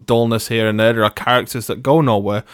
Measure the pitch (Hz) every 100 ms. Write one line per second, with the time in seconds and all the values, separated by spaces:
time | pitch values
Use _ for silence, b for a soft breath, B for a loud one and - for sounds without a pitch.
0 | - 117 117 113 - 113 110 107 113 113
1 | 104 - 120 123 - 123 - - 135 160
2 | 135 104 101 104 B